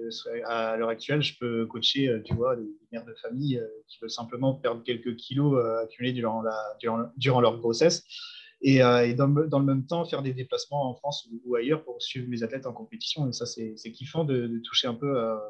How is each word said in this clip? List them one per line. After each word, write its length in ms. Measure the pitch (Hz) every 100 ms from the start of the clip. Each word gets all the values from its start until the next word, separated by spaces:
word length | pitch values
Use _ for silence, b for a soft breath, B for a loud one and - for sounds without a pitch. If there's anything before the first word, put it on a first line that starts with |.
| 113
c'est, 340 | 113 - 117
à 320 | 113 117 113 113
l'heure 120 | 113
actuelle, 320 | 113 - 147
je 160 | 139 -
peux 260 | 123 117 113
coacher, 420 | 135 135 139 135
euh, 140 | 110
tu 100 | 104
vois, 220 | 117 123 123
des, 80 |
des 240 | 107 104 _
mères 140 | 113 117
de 80 | 110
famille, 420 | 113 123 147 127
euh, 100 | 110 110 -
qui 100 | -
veulent 80 | 113
simplement 440 | 117 113 120 135
perdre 300 | 127 120 117
quelques 320 | 117 120 123 117
kilos, 420 | - 131 147 135
euh, 260 | 113 113
accumulés 300 | 113 - 123
durant 280 | 127 113 113
la, 160 | 110 110 107 107
durant, 300 | 117 117 120 -
durant 240 | 131 123
leur 160 | 120 117
grossesse. 440 | 117 113 165 175 B B B B B B
Et, 200 | 139 135
euh, 240 | 123 120 120
et 60 |
dans 140 | 123 139
le, 200 | 143 156
dans 120 | 143
le 60 | 139
même 200 | 135 135
temps, 200 | 170 165
faire 160 | 147
des 120 | 135
déplacements 560 | 127 127 123 - 143 135
en 60 | 120
France 320 | 143 143 113
ou, 100 | 117 123
ou 100 | 120
ailleurs 280 | 123 151
pour 180 | 135 120
suivre 260 | - 131 123
mes 140 | 120
athlètes 220 | 113 131 131
en 80 |
compétition. 540 | 113 110 113 - - 135
Et 60 |
ça, 120 | 113 117
c'est, 280 | - 113 110
c'est 140 | 113
kiffant 320 | 117 123 160
de, 240 | 156 131 120
de 120 | 113
toucher 280 | 113 - 127
un 80 | 120
peu, 220 | 143 131
euh, 180 | 113 110 107